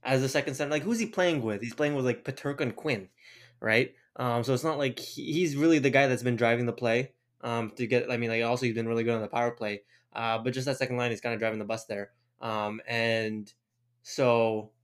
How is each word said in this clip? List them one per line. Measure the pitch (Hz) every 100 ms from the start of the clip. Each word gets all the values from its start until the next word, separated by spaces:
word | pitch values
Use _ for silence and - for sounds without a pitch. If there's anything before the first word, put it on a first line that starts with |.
as | 127 131
a | 135
second | 147 143 135
center. | 143
Like, | 151
who's | 185 226
he | 226
playing | - 180 151
with? | 110 101
He's | 117
playing | - 147 143
with, |
like, | 127 120 -
Peterka | 131 143 143
and | 131 -
Quinn, | 156 110 92 _ - - - _
right? | 110 113 131 - _ -
Um, | 123 120
so | 117
it's | - 160
not | 147
like | 135 117
he, | - - 123
he's | 160 175 139
really | 160 156
the | 135
guy | 135 139
that's | 120
been | 123 117
driving | 117 117 120
the |
play, | 113 120 117 131 _ _ _
um, | 120 117 110 -
to | 120
get, | 123 120
I | 120
mean, | 117
like, | 113
also | 117 123 127
he's | 113
been | 113
really | 117 117
good | 117
on |
the | 104
power | 117 120
play, | 120 107 101 - _ _
uh, | - 113 113
but | 120
just | 127 131
that | 131
second | 120 123
line | 123
is | 110
kinda | 120 110
driving | 113 110
the | 104
bus | 110 -
there. | 101 101 _ _ _
Um, | 113 107 104 107 -
and | 117 113 113 110 107 104 _ _ _ _ _
so, | - - 127 117 113 110 107 _